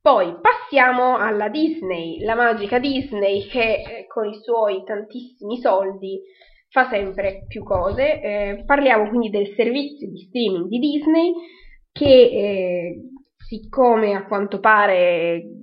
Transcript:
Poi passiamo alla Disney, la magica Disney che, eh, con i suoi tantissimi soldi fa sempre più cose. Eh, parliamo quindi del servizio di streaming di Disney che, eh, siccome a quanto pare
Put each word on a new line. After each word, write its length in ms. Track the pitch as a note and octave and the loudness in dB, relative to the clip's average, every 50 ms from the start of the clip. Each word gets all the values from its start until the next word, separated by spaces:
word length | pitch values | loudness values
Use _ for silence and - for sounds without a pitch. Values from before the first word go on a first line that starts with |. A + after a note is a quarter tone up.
Poi 360 | _ D4+ C4 G#3+ F#3 E3+ - - | _ 6 4 4 4 -2 -4 0
passiamo 760 | - A4 A#4+ A#4+ - - D4 C4+ B3+ B3+ B3+ B3 B3 B3+ B3 | 0 0 0 0 -4 -2 2 4 4 4 4 2 2 2 2
alla 320 | A3 G3+ A3 G#3+ G#3 G#3 G#3+ | 0 0 -2 0 -2 -2 -2
Disney, 720 | A#3 D4+ D#4 D#4+ D#4+ D#4+ - F#3 F3+ E3+ E3 E3 D#3+ - | -2 0 -2 -2 -2 -4 -6 -6 -6 -6 -6 -10 -10 -6
la 120 | G3 G#3 A3+ | -4 -4 0
magica 440 | A#3 A#3+ A#3 A3+ G#3+ G3+ G3+ A#3+ B3 | 2 2 2 2 0 -4 -2 -2 -2
Disney 680 | B3 C#4+ C4+ C4 C4 - A3+ G#3 G3+ G3 G3 G3 G3 - | -2 -2 -4 -4 -6 -6 -4 -2 -2 0 0 -2 -4 -4
che, 340 | - B3+ A3+ A3 G#3+ - | -2 -2 0 0 0 -2
eh, 240 | - - A3+ A#3 F#3+ | -4 -8 -14 -14 -16
con 200 | - - A#3+ A3 | -10 -6 -6 -6
i 80 | G#3 G#3+ G#3+ | -6 -8 -10
suoi 440 | _ A#3+ A#3 A3+ A3 G#3 G3+ F#3+ F#3+ | _ -2 -2 0 0 0 -2 -4 -8
tantissimi 760 | - A3 G3+ G#3+ - - A#3+ - - _ _ G3+ G3+ A3 A#3+ | -8 -10 -10 -10 -12 -14 -16 -16 -16 _ _ -10 -10 -10 -2
soldi 640 | B3 - F#3+ F#3+ G3 F#3+ G3 F#3+ G3 F#3+ F#3+ F#3+ - - _ _ - _ _ _ _ _ | 0 0 2 2 0 -4 -6 -8 -10 -10 -10 -12 -14 -18 _ _ -20 _ _ _ _ _
fa 200 | _ C4 B3+ A#3+ | _ 0 2 2
sempre 580 | A#3 G3+ G3 F#3+ F#3 F#3+ G3 G3 G3 F#3+ - - | 0 -4 -4 -4 -6 -6 -6 -6 -6 -8 -16 -14
più 160 | - A3 F#3 | -14 -14 -6
cose. 560 | - G3+ F#3 F3 G3 G3+ A#3+ C4+ D4+ D4+ D4+ | -4 -4 -2 -2 -2 -2 0 0 0 -2 -2
Eh, 420 | - G#3+ G3+ G#3 G3+ G3+ G3+ G#3+ A#3 | -4 -6 -4 -4 -4 -6 -6 -10 0
parliamo 440 | - C#4 C#4+ C#4+ C4 A#3 A3 G#3 G#3 | 0 2 4 4 4 4 4 2 0
quindi 220 | A3 A#3+ A#3 G#3+ | 0 -2 -2 -2
del 240 | G3 G#3 G3+ G3 - | -2 -4 -4 -4 -2
servizio 540 | - A#3 A#3+ A#3+ C#4+ C#4 C#4+ - - - F#3+ | -2 0 0 0 -4 -6 -6 -10 -14 -14 -14
di 100 | - - | -14 -16
streaming 500 | - _ _ B3 A#3 G#3 F#3+ E3+ F3 F#3+ | -20 _ _ -2 -2 -2 -2 -4 -4 -4
di 100 | G#3+ B3 | -4 -2
Disney 540 | C4 D4 C#4+ D4+ D4 D#4 D#4+ E4 E4+ F4 E4+ - - - - _ - - - _ _ _ | -2 0 -2 0 0 2 2 2 2 0 -2 -4 -8 -16 -20 _ -20 -20 -20 _ _ _
che, 140 | _ - D4 | _ -2 6
eh, 920 | C#4+ C4 B3+ A#3+ A#3 - G#3+ G3+ G3+ G3+ F#3+ F#3 F3+ F3+ F3+ E3+ F3 E3+ - - B3+ C4+ C4+ _ _ _ | 8 10 10 10 8 6 0 -2 -2 -2 -4 -4 -4 -4 -4 -6 -8 -10 -12 -16 -20 -20 -20 _ _ _
siccome 760 | _ - - A#3 G#3+ - - - C4+ B3+ A#3+ A#3 A3 A3 G#3 G3+ | _ -16 -14 -14 -14 -14 -8 0 2 4 4 4 4 2 0 -2
a 120 | F#3+ G3 | -4 -4
quanto 340 | - G#3+ G3+ G#3 G3+ G#3 G3 | -4 -4 -4 -4 -4 -6 0
pare 840 | G3 G#3+ G#3+ G#3 G#3 G3+ F#3+ F3+ F3+ F3+ F3 E3 E3 E3+ E3+ E3+ E3+ - A3 - | 4 4 6 6 4 4 4 4 4 2 2 0 0 -2 -2 -4 -6 -12 -18 -20